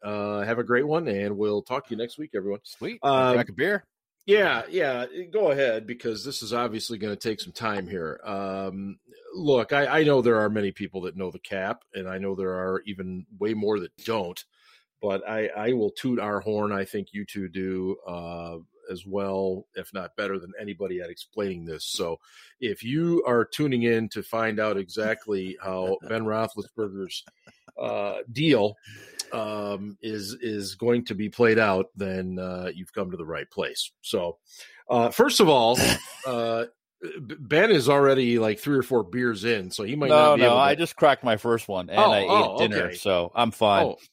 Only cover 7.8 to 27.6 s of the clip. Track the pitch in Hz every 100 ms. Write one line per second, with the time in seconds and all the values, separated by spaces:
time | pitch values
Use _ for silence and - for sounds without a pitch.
7.8 | 92 95 78 - 107 98 98 95 95 95
8.8 | 98 95 _ - - 185 151 127 110 143
9.8 | 135 156 151 139 117 110 107 107 101 -
10.8 | 98 95 90 90 92 90 - 98 95 -
11.8 | _ 98 92 95 98 95 92 92 92 95
12.8 | 104 95 92 92 - 98 104 107 104 104
13.8 | 87 _ - 113 87 90 - _ _ _
14.8 | _ _ 104 98 - 110 110 104 113 127
15.8 | 104 - 131 117 104 101 107 107 104 98
16.8 | 95 104 95 104 101 101 92 95 95 92
17.8 | 92 98 92 87 85 85 85 82 - _
18.8 | - 90 98 101 98 95 95 92 - 101
19.8 | 87 98 87 - 101 95 87 101 104 90
20.8 | 95 90 87 87 - 110 101 87 82 78
21.8 | - - 85 82 _ - - - 117 98
22.8 | 117 151 170 170 127 120 110 - 151 123
23.8 | 117 113 110 107 - 113 113 107 107 101
24.8 | 92 110 107 110 110 101 92 - 95 92
25.8 | 92 98 - 113 110 110 113 104 98 -
26.8 | 104 98 92 - - _ - -